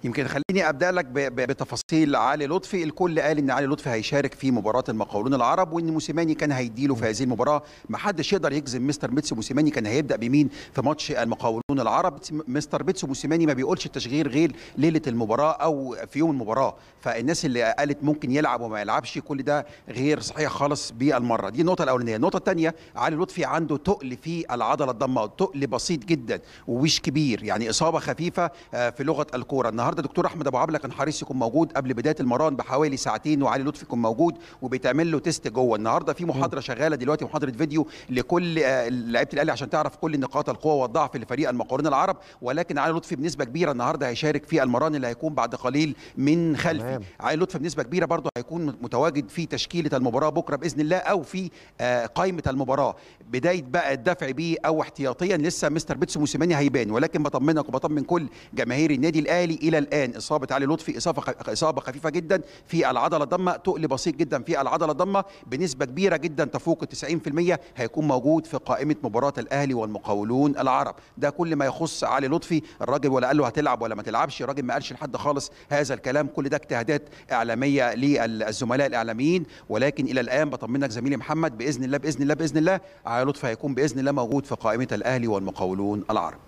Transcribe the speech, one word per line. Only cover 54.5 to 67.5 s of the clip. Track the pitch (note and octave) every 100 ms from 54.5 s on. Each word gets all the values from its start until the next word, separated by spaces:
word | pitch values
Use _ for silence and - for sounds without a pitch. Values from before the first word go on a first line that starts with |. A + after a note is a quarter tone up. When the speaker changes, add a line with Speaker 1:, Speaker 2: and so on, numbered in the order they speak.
| D#3+ D3
Speaker 1:
او | D#3
احتياطيا | C#3 - C3+ B2+ F3+ F#3
لسه | D3+ E3+ D#3+
مستر | D#3 - C3
بيتسو | E3 C#3
موسيماني | D3 - E3+ D#3
هيبان، | C#3+ B2+ G#2+
ولكن | A2 D#3+ E3+
بطمنك | D3 C3 C#3 D#3 C#3
وبطمن | C3 E3 D3+
كل | C3+ F3 C#3+ - -
جماهير | A2 A#2 B2+ D#3+
النادي | C#3 D3+ D#3+
الاهلي | D3+ E3+ F3 D#3
الى | D3+ D#3 C#3+
الان | D3 C3 A#2+
اصابه | - D3+ C3
علي | C3+ C#3
لطفي | D#3 - C3
اصابه | E3+ D#3
خ-، | C3+ B2+ -
اصابه | A2 D#3+ D3
خفيفه | C3+ A#2+ D#3+
جدا | D3+ E3 F#3+ - - -
في | E3 C3+
العضله | B2+ C#3 E3
الضمه، | C#3+ F3+ F#3
تقل | D3+ - D#3+ D#3
بسيط | C3 F3 C#3+
جدا | D#3+ C#3+
في | A#2+ D#3+
العضله | C3+ D3+ D#3+
الضمه، | C#3+ F3+ G3 F#3+ - -
بنسبه | C3 F3+ C3+ C#3
كبيره | C3 F#3+ E3
جدا | D#3+ C#3+ D3
تفوق | C#3 - E3
التسعين | D3 - C#3+ E3
في | E3
المية | D3+ F3